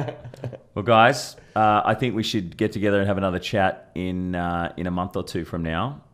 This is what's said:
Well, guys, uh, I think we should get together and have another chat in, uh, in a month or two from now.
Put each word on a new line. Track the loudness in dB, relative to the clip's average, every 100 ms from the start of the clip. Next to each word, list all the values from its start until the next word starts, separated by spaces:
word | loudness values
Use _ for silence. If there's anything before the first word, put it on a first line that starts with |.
| -6 -8 -16 -12 -12 -12 -12 -4
Well, |
guys, | 4 6 6 4 -4 -14 -6 2
uh, | 4 4 2
I |
think | 0 -2 -2
we |
should | -2 -2 -4 -2
get | -2
together | 0 2 2
and | 2
have | 0
another | 0 -2
chat | -2 2 2 0 -8
in, | -6 -4 -4 -4
uh, | -2 -2 -2 -4 -4
in | -4
a |
month | -2 -4 -4
or |
two | -6 -6 -6
from | -6
now. | -4 -2 -4 -8 -18